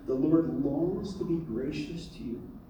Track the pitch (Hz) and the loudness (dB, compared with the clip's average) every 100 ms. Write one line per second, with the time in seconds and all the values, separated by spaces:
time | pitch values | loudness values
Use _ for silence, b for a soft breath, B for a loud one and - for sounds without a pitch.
0 | - 131 156 165 - 131 143 143 170 208 | -2 2 6 6 4 2 2 2 2 0
1 | 208 - 170 165 156 113 135 151 151 170 | -2 -4 0 0 0 -2 -2 -4 -4 -6
2 | - - - 117 - - - | -10 -8 -6 -6 -8 -14 -16